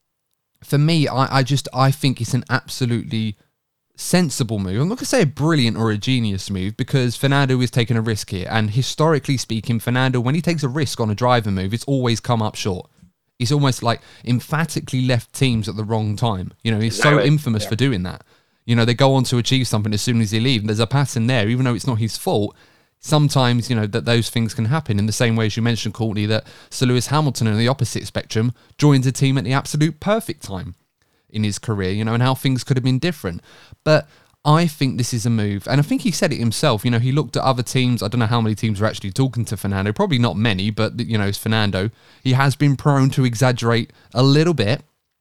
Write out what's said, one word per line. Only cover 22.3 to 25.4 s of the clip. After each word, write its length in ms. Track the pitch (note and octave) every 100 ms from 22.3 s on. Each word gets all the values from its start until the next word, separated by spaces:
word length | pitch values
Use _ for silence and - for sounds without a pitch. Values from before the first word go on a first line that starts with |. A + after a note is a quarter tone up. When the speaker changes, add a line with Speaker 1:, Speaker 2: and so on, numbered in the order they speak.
| C3 G#2 - _ _ _ _
Speaker 1:
Sometimes, 680 | - D3+ D3 C#3+ B2 A#2+ G#2+
you 80 | A#2
know, 100 | G#2+
that 200 | A2+ A#2
those 240 | A#2 A2
things 240 | A#2+ A2+
can 100 | -
happen 340 | A2+ D#3 D3+ G2+
in 60 |
the 80 | G#2+
same 240 | - A#2+
way 100 | A2+